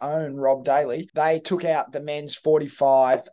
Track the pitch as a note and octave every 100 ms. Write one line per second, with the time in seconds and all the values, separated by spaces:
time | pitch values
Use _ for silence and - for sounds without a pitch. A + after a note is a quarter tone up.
0 | C#3 D#3+ D3+ C#3 C3+ C3+ B2+ C#3+ C#3 A#2+
1 | - - D#3 D#3+ D#3+ F3+ F3 D#3 - C#3
2 | D3 D3 D3 - D#3 D#3 C#3+ - C#3 C3+
3 | C3 C3 -